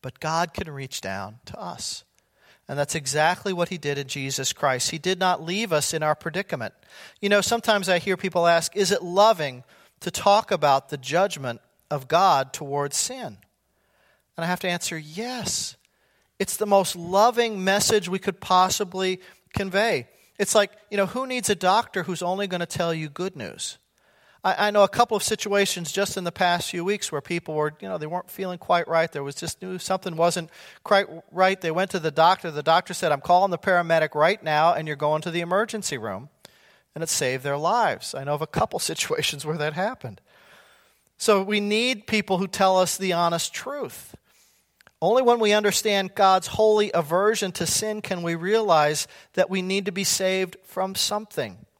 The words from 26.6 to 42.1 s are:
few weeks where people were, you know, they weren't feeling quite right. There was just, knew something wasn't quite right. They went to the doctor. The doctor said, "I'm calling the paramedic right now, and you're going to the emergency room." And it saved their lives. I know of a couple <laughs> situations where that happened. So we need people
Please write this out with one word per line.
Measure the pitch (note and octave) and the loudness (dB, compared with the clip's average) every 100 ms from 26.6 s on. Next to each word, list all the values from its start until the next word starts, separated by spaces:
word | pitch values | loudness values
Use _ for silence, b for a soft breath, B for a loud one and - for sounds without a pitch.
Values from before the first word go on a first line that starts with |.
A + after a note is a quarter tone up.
| - | -2
few | F3 | -6
weeks | F3 G#3 - | -4 -4 -4
where | D3 | -8
people | - E3+ E3+ | -6 -8 -4
were, | D3+ D3+ D#3 | -4 -4 -4
you | G3 | -10
know, | F3+ | -8
they | D3+ | -6
weren't | F3 - | -8 -10
feeling | - F#3 F3+ | -10 -8 -8
quite | - F3 E3+ | 0 0 2
right. | E3 E3 | 0 0
There | - | -4
was | C#3 C#3 | -10 -8
just, | E3 - | -10 -10
knew | F#3 F#3 | -10 -10
something | - F#3+ F#3+ E3 | -4 -4 -4 0
wasn't | E3+ F3 E3 B B B | 2 0 -8 B B B
quite | - G3 G3 E3 _ | 2 2 2 -10 _
right. | E3+ F#3 G3 | 2 2 2
They | E3 | -2
went | D#3+ F#3+ | -2 -2
to | F3+ | -2
the | D#3 | -2
doctor. | D3 E3 F#3 E3+ | 4 4 4 -2
The | D3 | -2
doctor | D3 E3 - | 2 2 2
said, | F3 E3+ | -4 0
"I'm | C#3+ | -2
calling | - F3+ G3 | 4 4 4
the | E3+ | 0
paramedic | - F3+ E3+ E3 D#3 | 2 2 4 2 2
right | D3+ D#3+ G#3 | 2 2 2
now, | D#3 D3+ E3 | 0 4 4
and | E3+ D#3 | 2 -2
you're | C#3+ | -2
going | D3+ D#3 | 0 0
to | E3+ | -2
the | E3+ | -4
emergency | E3+ F#3 A3 A3 - C3 | 0 0 0 -4 -6 -6
room." | G#2+ F#2+ C3+ _ b b b b b | -6 -8 -12 _ b b b b b
And | D#3 | -8
it | E3 | -4
saved | - C3 C3 | 0 0 -2
their | C#3 C#3+ | -4 -2
lives. | D#3+ A#3 G3+ G#2 - | 0 2 2 0 -8
I | C#3 | -8
know | C3+ | -4
of | D3 | -4
a | D#3 | -4
couple | - - - | -2 -2 -2
<laughs> | - | -6
situations | D#3+ - - - C#3+ D3+ | -4 -4 -2 -4 -4 -6
where | D#3+ | -4
that | D3+ | -4
happened. | D3+ G3+ B3+ A#2+ F#2+ b b b b b b b b b _ | -2 -4 -6 -12 -14 b b b b b b b b b _
So | - G3+ | 4 4
we | G3 G#3 | 4 0
need | G3+ G#3+ B3 A3+ | 0 0 0 -2
people | - | -2